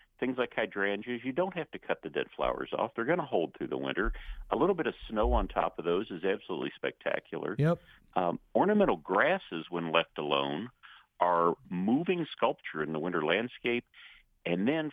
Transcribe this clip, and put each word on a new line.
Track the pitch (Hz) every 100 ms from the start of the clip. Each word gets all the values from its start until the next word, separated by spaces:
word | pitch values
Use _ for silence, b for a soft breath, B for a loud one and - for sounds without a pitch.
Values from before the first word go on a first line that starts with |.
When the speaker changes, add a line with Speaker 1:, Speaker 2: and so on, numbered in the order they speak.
| b -
Speaker 1:
Things | 131 123
like | 120 -
hydrangeas, | 107 101 98 101 117 120
you | 123
don't | 135 185 175
have | 147
to | 98
cut | - -
the | 80
dead | 71 - -
flowers | 64 64 67 -
off. | 113 -
They're | 117
gonna | 175 151
hold | 101 78 -
through | 65
the | 65
winter. | 67 67 110 - B B B
A | 107
little | 170 180
bit | 156
of | - -
snow | 110 113
on | 117 98
top | 95 82 -
of | 80
those | 90 113
is | 85
absolutely | 95 98 - 80 69 -
spectacular. | 65 - - - - 78 76 117
Speaker 2:
Yep. | 151 170 b b _ -
Speaker 1:
Um, | 87 - _ 113
ornamental | 180 208 175 90
grasses, | - 95 139 190 - 87 80
when | 87 82
left | 82 - -
alone, | 73 71 69 76 120 - B B B -
are | 87 87 85 80 -
moving | 90 98 135 175 180 151 -
sculpture | 120 165 - 78
in | 76
the | 78
winter | 85 87
landscape. | 76 92 120 - 120 120 - B B B B _ 85
And | 87 107
then | 160 151